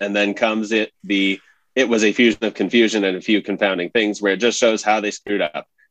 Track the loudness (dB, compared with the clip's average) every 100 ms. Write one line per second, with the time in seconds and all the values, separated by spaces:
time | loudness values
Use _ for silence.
0 | -4 0 -2 0 -2 0 -2 -2 -2 _
1 | -4 -2 0 -2 _ _ _ -2 0 2
2 | 2 4 2 2 -4 -2 0 2 2 2
3 | -2 -2 0 -2 -2 -2 -2 -2 -2 0
4 | -2 -2 -2 0 0 2 2 2 0 0
5 | -2 -8 -6 -4 -4 -6 -14 _ _